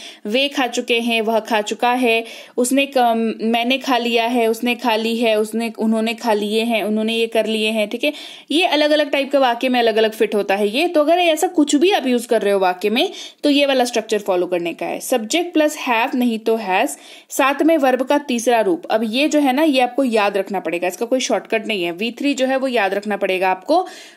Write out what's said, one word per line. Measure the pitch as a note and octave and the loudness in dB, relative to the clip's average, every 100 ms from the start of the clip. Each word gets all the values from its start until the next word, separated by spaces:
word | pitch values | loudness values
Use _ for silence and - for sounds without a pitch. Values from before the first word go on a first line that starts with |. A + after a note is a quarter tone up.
| - - G#3 | -18 -12 -2
"वे | B3 C#4 | 0 0
खा | C#4 B3 | -2 -2
चुके | B3 B3 A#3 | -2 -2 0
हैं", | A#3 A3+ | 0 0
"वह | A3 A3 | 0 -2
खा | A3 A3 | 0 -2
चुका | G#3 G#3+ A#3+ | -2 -2 0
है", | B3+ B3 A3+ A3+ - - - | 2 2 0 -2 -12 -10 -4
"उसने | B3 C4+ C#4 C#4 | 0 0 0 2
क-, | A#3+ A3+ A3+ G#3+ | 2 2 -2 -2
मैंने | A3+ A#3 A#3+ C4 | -2 0 0 -2
खा | C4+ A#3+ | 0 0
लिया | A#3+ A#3 A3+ | 0 0 0
है", | B3 A3+ | 2 0
"उसने | A3+ A#3+ | 0 -2
खा | A#3+ B3+ A3 | -2 0 0
ली | A3+ A3+ | 0 0
है", | A#3 G#3+ | 2 2
"उसने, | G#3+ A3 A3+ - | 0 -2 -4 -2
उन्होंने | A3 A3 A3 | 0 0 -2
खा | A3+ A#3+ | -2 -2
लिए | G#3 G#3 A3 | 0 0 0
हैं", | A#3 A3 | 0 0
"उन्होंने | G3 G#3+ A3 | 0 -2 0
ये | A3+ A3+ | 0 0
कर | A3+ G#3+ | 0 0
लिए | A3 G#3+ | 0 0
हैं", | A3 G#3 | 0 -2
ठीक | A#3 | -2
है? | D4 D4 - - - | -4 -4 -12 -14 -4
ये | D4 F#4 | 0 2
अलग-अलग | D4+ D4+ D4+ C#4+ | 2 2 2 2
टाइप | C#4+ C4+ | -2 0
के | C#4 | 2
वाक्य | B3+ A#3 C4 | 2 2 0
में | B3 | 2
अलग-अलग | A3+ G#3+ A3 | 2 4 2
फिट | A3 G#3+ | 2 0
होता | G#3+ G3 | 0 0
है | G3 G#3 | 0 0
ये। | A#3+ F4 | 0 0
तो | E4 | 2
अगर | D4 F4 | 4 4
ऐसा | F4 D#4 F4+ | 2 2 0
कुछ | F4+ D4 D4 | 2 2 2
भी | F4+ | 2
आप | F#4+ C4+ | 2 0
यूज़ | A#3+ A3 | 0 0
कर | A3 | 0
रहे | G3+ | 2
हो | G3+ | 2
वाक्य | F#3 F#3 G#3 | 2 0 0
में, | A#3+ F#4+ - - - | 0 -2 -4 -18 -2
तो | D4 | 2
ये | C#4+ C#4 | 4 4
वाला | C4 | 2
स्ट्रक्चर | B3 A#3 G#3+ G#3 | 0 -2 -2 -2
फॉलो | G#3 F3+ F3+ | 0 -2 0
करने | F3+ E3+ | -2 -4
का | - E3+ | -6 -8
है। | - | -8
सब्जेक्ट | - B3 G#3+ E4 F4 | -4 -4 0 -2 0
प्लस | D#4 D4+ D4+ C4 | 0 0 0 -2
have | A3+ C4 | 0 0
नहीं | C4 B3 A3 | 0 0 0
तो | A3 A3+ | -2 -2
has, | G#3 F#3 C4+ - - - - | 0 0 0 -4 -18 -20 -8
साथ | - C4+ C#4 | 0 0 2
में | D#4 D#4+ | 2 4
वर्ब | C4 B3+ | 4 2
का | C4 D4 | 2 0
तीसरा | C#4+ A#3+ B3 A#3 | 0 -2 2 2
रूप। | G3 E3 - | 2 -2 -2
अब | A3 | -2
ये | A3+ A#3+ D4+ | -2 0 2
जो | D4+ | 2
है | C#4 | 2
ना, | B3+ | 2
ये | D#4+ C4 | 2 2
आपको | B3 B3 | 0 0
याद | C4+ A3 G3+ G3 | 0 2 2 0
रखना | G3 F#3+ | -4 -6
पड़ेगा, | F3 F3 F3+ | -4 -4 -4
इसका | F#3 A#3 | -4 -2
कोई | C4 | -2
शॉर्टकट | B3+ G3 - A3+ G#3 | 0 -2 -2 -4 -2
नहीं | G#3 | -4
है। | F3 | -4
वी | E3+ A3+ | -4 -6
थ्री | A#3 C#4 | -4 -2
जो | B3 B3+ | 0 0
है, | C4 | 0
वो | C4+ | 0
याद | A#3+ F#3+ | 0 0
रखना | G3+ G#3 G3+ | -2 -4 -4
पड़ेगा | G3 F#3 F#3 | -2 0 0
आपको, | F#3 - E4 F4+ - - | -2 0 0 0 -8 -20